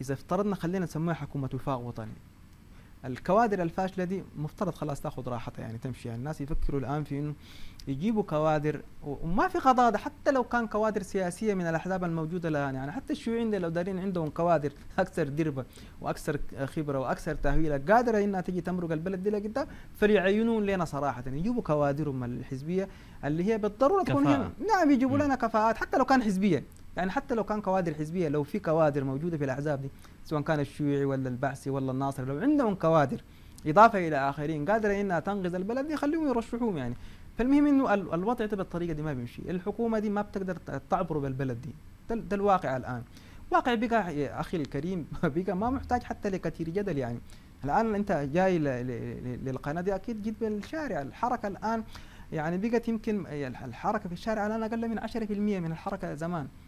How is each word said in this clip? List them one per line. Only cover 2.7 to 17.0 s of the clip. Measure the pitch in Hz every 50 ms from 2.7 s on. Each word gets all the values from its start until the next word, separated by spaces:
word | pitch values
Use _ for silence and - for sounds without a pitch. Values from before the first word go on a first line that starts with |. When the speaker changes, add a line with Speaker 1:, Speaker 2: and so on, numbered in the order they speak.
| - - - - - - -
Speaker 1:
الكوادر | 131 127 120 - - 180 208 240 233 202 190 175
الفاشلة | 165 160 - 190 185 185 185 180
دي | 175 190 190 - - -
مفترض | 151 147 151 - - 214 180 -
خلاص | - 151 - 139 -
تاخد | - 151 - - 123 123
راحتها، | 123 117 - - - - 120
يعني | 117 113 113
تمشي. | - 135 120 - - 120
يعني | 113 117
الناس | 123 147 156 -
يفكروا | 143 135 131 - - - 139 139
الآن | 131 117 139 151 151
في | - 143 139
إنه | 147 151 147 - - - - - - - - - - -
يجيبوا | 139 135 160 220 233 214 196
كوادر | 202 165 151 156 156 156 151 147 151 147 - - - - - -
و-، | 151 139 - -
وما | 160 175 226 330 370
في | - 349
قضاء، | - 262 262 233 247 240 202
حتى | 208 - 302 - - - 339
لو | 311 262 240
كان | 240 - 240 233
كوادر | 220 - 214 214 220 208 214 196
سياسية | - - 196 185 175 175 - 220 214 202
من | 185 175
الأحزاب | 170 165 160 - 180 190 185 180
الموجودة | 175 165 165 160 156 170 185 170 165
الآن. | 156 147 143 139 131
يعني | 131 135 139 151
حتى | 254 - - 311
الشيوعيين | - - 233 226 233 233 226
دي | 208 196
لو | 175 170
دارين | 165 170 180 196 196 185
عندهم | 180 202 185 175 160 151
كوادر | - - 170 175 170 156 143 143 - - - - - -
أكثر | 190 185 - - 160 139
دربة | 139 147 165 156 139 131 123 - - - - - - -
وأكثر | - - 160 - - - 147 143 - - - 101 139
خبرة | 131 - 165 156 147 139
وأكثر | 135